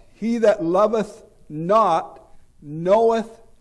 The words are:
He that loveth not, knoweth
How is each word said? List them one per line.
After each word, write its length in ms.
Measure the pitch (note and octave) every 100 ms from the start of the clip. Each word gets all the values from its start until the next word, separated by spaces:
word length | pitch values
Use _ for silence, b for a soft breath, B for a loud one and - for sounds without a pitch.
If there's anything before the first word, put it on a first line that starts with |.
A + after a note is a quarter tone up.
| -
He 260 | _ A3 A#3
that 240 | G#3+ -
loveth 600 | E3 F#3 G#3+ A3+ F#3+ - - _ -
not, 720 | D3+ E3+ A3 G3 D#3+ - - - - - _
knoweth 840 | D3 D#3 F3+ A3 A3+ A3+ A3 - - _